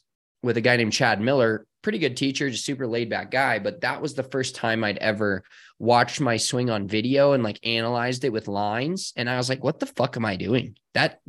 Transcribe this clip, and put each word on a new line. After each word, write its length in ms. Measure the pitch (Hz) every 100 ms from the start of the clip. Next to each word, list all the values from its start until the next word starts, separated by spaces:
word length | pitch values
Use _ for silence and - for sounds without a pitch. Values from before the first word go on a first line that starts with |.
| _ _ _ _
with 120 | 123 117
a 40 |
guy 160 | 120 123
named 160 | 110
Chad 280 | - 127 101
Miller, 460 | 117 139 113 110 - _
pretty 160 | - 214
good 180 | 147 123
teacher, 320 | 139 135 143
just 160 | 110
super 220 | - 131 127
laid 240 | 117 113
back 220 | 104 98
guy. 260 | 127 135 110
But 220 | 104 -
that 200 | 123 139
was 140 | 151
the 80 | 135
first 320 | 127 135 127
time 300 | - 117 113
I'd 140 | 107 101
ever 440 | 110 104 104 95 - - - -
watched 400 | 110 120 120 -
my 160 | 131 113
swing 340 | - 123 123
on 180 | 107 98
video 440 | 107 120 139 143
and, 100 | 139
like, 160 | 113 101
analyzed 600 | 113 117 117 120 120 127
it 80 | 139
with 160 | 110 -
lines. 640 | 101 104 110 143 190 - -
And 140 | 120
I 60 | 127
was 120 | 123
like, 140 | 131
"What 160 | 131 -
the 60 | 269
fuck 300 | - 127 123
am 80 |
I 120 | 113 92
doing? 400 | 92 123 104 - _
That 260 | - 156 -